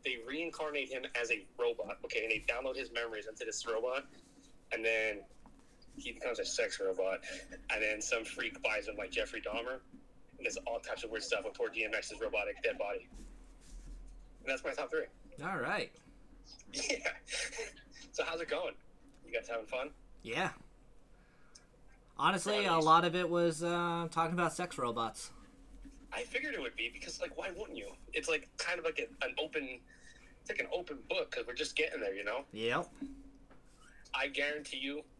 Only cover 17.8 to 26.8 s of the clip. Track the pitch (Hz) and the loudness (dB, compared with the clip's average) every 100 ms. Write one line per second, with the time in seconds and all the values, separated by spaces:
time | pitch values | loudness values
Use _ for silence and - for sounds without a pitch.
17.8 | - - - - - 165 165 147 165 - | -18 -16 -6 -2 0 0 0 0 0 -4
18.8 | - - - - 117 113 117 117 107 127 | -18 -20 -20 -20 -4 -4 -2 -4 -2 -2
19.8 | 143 - - - 113 127 185 - - - | -2 -8 -20 -14 -4 0 0 -2 -16 -20
20.8 | - - - - - - - - - - | -20 -20 -20 -20 -20 -20 -20 -20 -20 -20
21.8 | - - - - 156 190 196 208 196 165 | -20 -20 -16 4 6 6 4 4 6 8
22.8 | 156 165 175 175 170 175 170 156 170 175 | 12 12 10 4 4 8 6 6 2 4
23.8 | 175 170 165 165 165 175 170 170 165 - | 4 2 2 2 4 6 4 2 -4 0
24.8 | 123 117 113 - - - - - - - | 0 2 0 -2 -10 -12 -18 -20 -18 -16
25.8 | - - - - - - 302 214 127 - | -16 -16 -8 -6 -2 -2 -2 -2 -4 -2